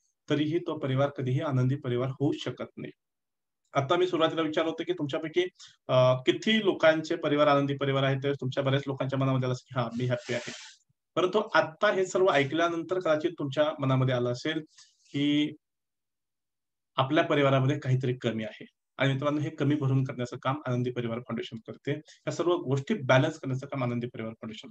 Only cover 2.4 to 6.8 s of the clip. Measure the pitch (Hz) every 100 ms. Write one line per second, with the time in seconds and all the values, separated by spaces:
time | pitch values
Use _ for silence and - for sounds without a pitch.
2.4 | 135 123 117 - - - _ _ _ _
3.4 | _ _ _ 143 131 175 180 170 160 160
4.4 | 156 165 160 160 170 180 147 156 160 165
5.4 | 180 - - _ - 131 127 131 - 127
6.4 | - 220 196 156